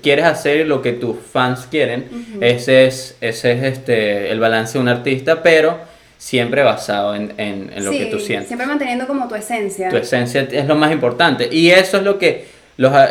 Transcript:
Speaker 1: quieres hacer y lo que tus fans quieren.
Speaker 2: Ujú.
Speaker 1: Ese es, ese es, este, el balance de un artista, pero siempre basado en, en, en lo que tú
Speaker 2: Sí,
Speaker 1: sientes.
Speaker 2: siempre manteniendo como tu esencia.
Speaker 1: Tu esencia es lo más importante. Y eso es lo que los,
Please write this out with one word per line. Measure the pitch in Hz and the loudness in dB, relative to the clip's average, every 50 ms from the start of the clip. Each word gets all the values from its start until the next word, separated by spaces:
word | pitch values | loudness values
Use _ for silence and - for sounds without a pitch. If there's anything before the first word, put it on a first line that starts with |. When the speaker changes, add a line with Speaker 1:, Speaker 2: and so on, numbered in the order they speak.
| - | 0
Speaker 1:
quieres | 143 139 143 165 | 2 2 4 4
hacer | 170 151 - - 143 143 156 | 2 2 2 0 0 0 2
y | 160 | 2
lo | 151 143 123 - | 0 0 0 0
que | 123 113 | -2 -4
tus | - 127 117 107 - | -2 -4 -6 -6 -6
fans | - - - 135 127 123 127 - - - | -10 -6 -2 0 0 0 -2 -4 -8 -6
quieren. | - 151 131 120 117 127 - - | -2 -2 0 0 -2 -6 -8 -10
Speaker 2:
Ujú. | - - - - 214 202 120 | -14 -16 -14 -12 -8 0 2
Speaker 1:
Ese | 120 123 120 - 135 131 131 131 | 2 2 2 2 4 6 6 6
es, | 131 127 - - - - - | 4 2 -4 -12 -16 -14 -8
ese | 120 113 113 - - 123 120 | -6 -6 -6 -2 0 0 0
es, | 123 135 | 0 0
este, | 135 127 127 - - 120 110 107 104 101 101 101 87 110 | -4 -4 -4 -2 0 0 2 2 0 0 -2 -2 -4 -2
el | 113 | 0
balance | 113 113 113 113 113 - - | 0 2 2 0 -2 -2 -2
de | 139 123 | 0 2
un | 120 | 2
artista, | 120 120 - 139 131 131 - 160 165 160 - | 0 0 0 -2 -2 -2 0 0 0 2 4
pero | 175 160 160 156 160 170 - - - - - _ _ _ | 4 4 6 4 2 0 -2 -10 -18 -20 -20 _ _ _
siempre | _ - - - 123 117 117 127 139 139 | _ -12 -2 -2 -2 0 0 0 2 2
basado | 120 - - - - 104 101 101 104 104 | 2 2 0 -2 -4 -2 -2 -2 -2 -2
en, | 104 107 104 - - | -4 -6 -8 -8 -8
en, | 107 104 98 98 95 - - | -8 -6 -6 -8 -10 -12 -10
en | 101 98 | -8 -6
lo | 101 | -4
que | 294 277 - | -4 -4 -4
tú | - - - | -4 -4 -6
Speaker 2:
Sí, | - | -4
Speaker 1:
sientes. | - 185 - 185 - | -4 -6 -6 -6 -8
Speaker 2:
siempre | 240 240 254 | -8 -8 -6
manteniendo | 277 294 285 277 254 240 247 262 | -4 -4 -4 -4 -4 -4 -6 -4
como | 262 285 269 247 240 | -4 -4 -6 -6 -6
tu | 220 | -8
esencia. | 214 202 - 240 226 202 196 190 - 185 185 | -10 -8 -6 -6 -4 -4 -6 -6 -4 -6 -2
Speaker 1:
Tu | - | -2
esencia | 117 - - 131 123 120 120 - 139 135 - | -2 -2 0 -2 -2 -2 0 -2 -2 -2 -2
es | 123 147 135 | -2 -2 0
lo | 143 151 | 2 2
más | 151 156 151 160 | 2 2 2 2
importante. | 143 127 120 120 - 170 165 131 113 120 - | 2 0 -2 0 2 2 2 2 0 -2 -2
Y | - 160 170 170 | 2 4 6 6
eso | 180 190 185 185 - 196 | 6 6 4 4 0 0
es | 196 | 2
lo | 202 202 196 | 2 0 2
que | 185 156 - - - - - - _ _ _ - | 2 0 0 0 -8 -16 -20 -20 _ _ _ 2
los, | 127 135 143 139 135 - | 2 4 4 4 4 4